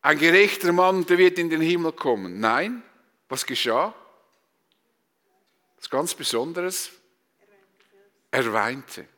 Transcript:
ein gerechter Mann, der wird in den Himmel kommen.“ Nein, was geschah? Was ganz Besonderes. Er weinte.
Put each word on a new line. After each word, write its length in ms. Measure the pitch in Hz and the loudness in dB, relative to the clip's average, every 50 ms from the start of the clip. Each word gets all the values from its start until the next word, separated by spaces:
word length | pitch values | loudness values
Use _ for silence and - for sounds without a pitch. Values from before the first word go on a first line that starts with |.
ein 180 | _ 143 151 147 | _ 2 2 4
gerechter 540 | 151 165 170 185 202 202 - - - 175 175 | 4 4 6 6 6 4 2 -2 0 0 2
Mann, 320 | 175 180 185 190 190 175 | 4 4 4 2 0 2
der 120 | - 175 175 | 2 4 6
wird 200 | 185 180 180 180 | 6 4 4 2
in 100 | 170 170 | -2 -2
den 100 | 160 156 | 0 0
Himmel 320 | 160 160 180 175 165 160 156 | 0 0 0 0 -2 -4 -6
kommen.“ 460 | - - 147 120 104 95 92 90 98 | -4 -2 -2 -2 -2 -2 -8 -8 -2
Nein, 460 | 110 110 113 131 170 214 247 240 226 - _ _ _ _ _ _ _ _ | 0 0 0 0 -2 -4 -8 -12 -14 -20 _ _ _ _ _ _ _ _
was 160 | 131 127 - | -8 -8 -6
geschah? 500 | - 131 120 - 123 110 127 165 208 226 - - - _ _ _ _ _ _ _ _ _ _ _ _ _ _ _ _ _ _ _ _ _ _ _ _ _ _ _ _ _ _ _ _ _ _ | -6 -6 -4 -2 -2 0 0 0 -2 -6 -12 -20 -20 _ _ _ _ _ _ _ _ _ _ _ _ _ _ _ _ _ _ _ _ _ _ _ _ _ _ _ _ _ _ _ _ _ _
Was 120 | - - | -14 -6
ganz 240 | - 131 156 170 - | -4 -4 -4 -4 -8
Besonderes. 760 | - 147 - - 117 123 156 170 175 175 185 190 - - - - _ _ _ _ _ _ _ _ _ _ _ 208 196 _ _ _ _ _ _ _ _ _ _ _ _ _ _ | -8 -6 -4 -4 -4 -4 -4 -6 -6 -6 -6 -6 -6 -10 -10 -14 _ _ _ _ _ _ _ _ _ _ _ _ _ _ _ _ _ _ _ _ _ _ _ _ _ _ _
Er 200 | - 127 127 117 104 | -4 -2 -2 0 0
weinte. 520 | 110 104 113 127 139 127 - - - - _ _ | 0 0 0 -4 -8 -12 -16 -18 -18 -18 _ _